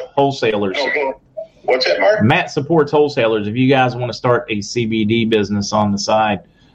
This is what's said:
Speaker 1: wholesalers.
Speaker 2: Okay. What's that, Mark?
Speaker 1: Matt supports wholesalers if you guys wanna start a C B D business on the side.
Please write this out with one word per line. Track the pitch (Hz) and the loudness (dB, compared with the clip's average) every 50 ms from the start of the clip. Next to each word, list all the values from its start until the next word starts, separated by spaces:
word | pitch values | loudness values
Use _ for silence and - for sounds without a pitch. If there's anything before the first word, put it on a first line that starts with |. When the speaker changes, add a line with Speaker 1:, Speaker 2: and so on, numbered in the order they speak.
| - - - | -8 -6 -2
Speaker 1:
wholesalers. | 139 139 139 131 - 123 113 107 101 104 98 95 - | 0 0 0 0 -2 -2 -2 0 0 -2 -2 -2 -2
Speaker 2:
Okay. | - 123 - - - 90 87 - _ _ - - - - _ _ - | -4 -2 -2 -2 -4 -4 -6 -8 _ _ -16 -16 -16 -16 _ _ -4
What's | - - - - | -2 0 0 2
that, | - - - | 0 0 2
Mark? | - - 214 208 147 | 2 2 2 4 2
Speaker 1:
Matt | 117 165 180 175 - | 2 2 2 0 -2
supports | - 156 131 147 170 160 143 147 | -4 -6 -2 0 2 2 2 2
wholesalers | 156 147 151 143 139 135 113 110 113 107 101 104 | 2 2 2 2 2 0 0 0 0 0 -2 -2
if | 110 | -2
you | 127 131 131 | 0 2 2
guys | 139 131 127 123 123 | 4 2 2 0 -2
wanna | 120 120 117 110 | -4 -6 -8 -6
start | - - 123 120 117 - - | -4 0 2 2 2 0 -2
a | 110 104 | -6 -6
C | 101 - - 123 117 | -6 -6 -4 -4 -2
B | 110 110 110 107 | 0 0 0 0
D | 104 113 117 113 | 2 2 2 2
business | 110 113 107 101 95 104 101 101 - 110 | 2 2 2 2 0 -2 -4 -2 -2 0
on | 107 104 101 | 0 0 0
the | 101 101 | -2 -2
side. | - - 107 110 110 107 101 92 - _ _ _ _ _ _ | -2 0 0 2 2 0 -2 -4 -6 _ _ _ _ _ _